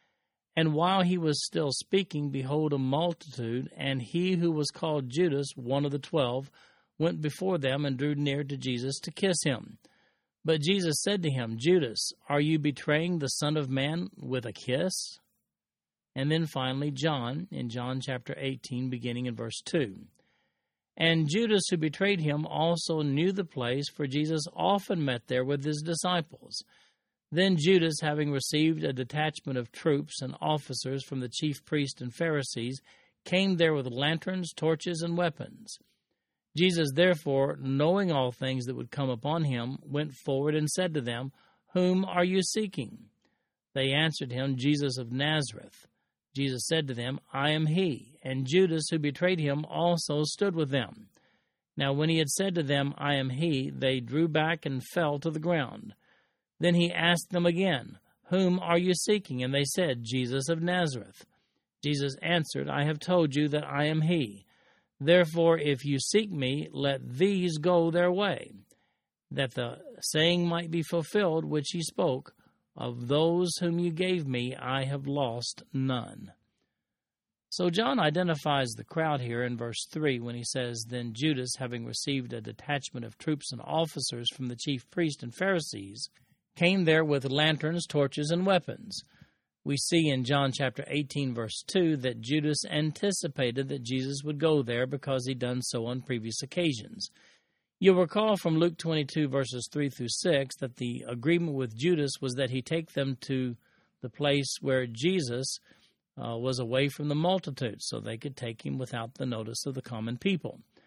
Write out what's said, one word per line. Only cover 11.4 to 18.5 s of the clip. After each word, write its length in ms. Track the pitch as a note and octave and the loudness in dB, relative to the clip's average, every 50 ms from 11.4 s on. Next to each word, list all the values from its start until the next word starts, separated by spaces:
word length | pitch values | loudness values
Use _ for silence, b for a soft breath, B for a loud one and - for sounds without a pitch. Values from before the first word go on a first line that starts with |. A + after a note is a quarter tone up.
| A#2+ A2+ A2+ A2+ | -2 -2 -4 0
'Judas, 540 | A#2+ D#3+ F3+ F#3 D3 A#2+ G#2+ - - - - _ _ - | 4 6 6 6 4 2 -2 -4 -6 -6 -6 _ _ 0
are 140 | C#3+ D3 | 2 2
you 180 | D3 D3+ D#3+ D#3 | 4 4 2 2
betraying 580 | C#3+ D3+ C#3 - - - D3 D3+ E3 F3 F3+ E3 | 2 0 -2 -2 0 2 2 2 2 0 0 0
the 100 | C#3+ C3 | 0 -2
Son 300 | - - D3+ D3 D#3 D#3 | -2 -2 0 0 0 0
of 120 | C#3+ B2+ | 0 0
Man 400 | C3 C3+ C3+ D3 D#3 E3+ F3+ F#3+ - - | 0 0 0 0 -2 -2 -4 -6 -10 -10
with 280 | C#3 B2+ B2+ B2+ A2+ | -8 -4 -4 -4 -4
a 80 | A2+ - | -6 -10
kiss?'" 640 | - - - B2 C#3 F3 F#3 - - - - - - _ _ _ _ _ _ _ _ _ _ _ _ _ _ _ _ _ _ - | -10 -6 -2 -2 0 0 -2 -2 -4 -8 -10 -14 -18 _ _ _ _ _ _ _ _ _ _ _ _ _ _ _ _ _ _ -6
And 160 | C3 C3+ D3 | -4 -2 0
then 160 | D#3 D#3+ E3 | 0 0 0
finally, 460 | D3+ - C3+ B2+ C3 C3 C3+ C#3+ D3+ | -2 -4 -4 -4 -2 -2 -2 -4 -4
John, 560 | C#3+ C3 C#3 D#3+ D3+ C3+ A#2+ A#2+ C3 D#3 F3+ F#3+ | -4 -2 -2 -2 0 0 -2 -4 -4 -6 -8 -8
in 200 | F3 D#3 C3 A#2+ | -8 -8 -8 -6
John 320 | A2 B2 A#2+ B2+ C3 C3 | -6 -6 -6 -4 -6 -6
chapter 340 | B2+ - C3 B2+ B2 - C#3 - | -4 -6 -6 -6 -6 -8 -8 -6
eighteen, 520 | C#3 C3+ | -4 -6